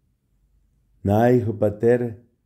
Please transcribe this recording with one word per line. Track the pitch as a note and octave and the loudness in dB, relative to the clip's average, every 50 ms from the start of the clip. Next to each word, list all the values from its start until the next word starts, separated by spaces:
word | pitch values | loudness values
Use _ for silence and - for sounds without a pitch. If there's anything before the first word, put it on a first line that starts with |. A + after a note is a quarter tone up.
| _ _ _ _ _ _ _ _ _ _ _ _ _ _ _ _ _ _ _ _ | _ _ _ _ _ _ _ _ _ _ _ _ _ _ _ _ _ _ _ _
Να | - G2 G2+ A2 A#2 A#2+ | -2 0 2 2 4 4
ηχ, | B2 B2 G#2 A2+ | 2 2 0 -4
Πατέρ, | G#2+ G#2+ G#2+ G#2 G2+ - A#2+ A#2 B2 A#2+ B2 A#2 A2 - _ _ _ _ _ | -4 -2 -4 -4 -2 0 0 0 0 0 -2 -6 -10 -14 _ _ _ _ _